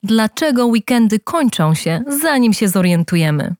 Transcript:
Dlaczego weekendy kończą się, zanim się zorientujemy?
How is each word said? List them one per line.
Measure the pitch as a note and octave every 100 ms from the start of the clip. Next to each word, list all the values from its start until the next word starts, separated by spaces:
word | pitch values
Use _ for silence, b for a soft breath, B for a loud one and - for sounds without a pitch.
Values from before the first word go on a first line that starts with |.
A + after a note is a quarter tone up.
Dlaczego | G3 A3 G#3+ - D#4+ B3 A#3+
weekendy | A#3 - B3 A3 G#3+
kończą | - E4+ C4 - D#3 D#3+
się, | - E3 C4 C#4+
zanim | D#4+ C#4 A#3+
się | G#3 G#3
zorientujemy? | F#3+ F3+ E3+ E3 F3 D#3 D3+ - F3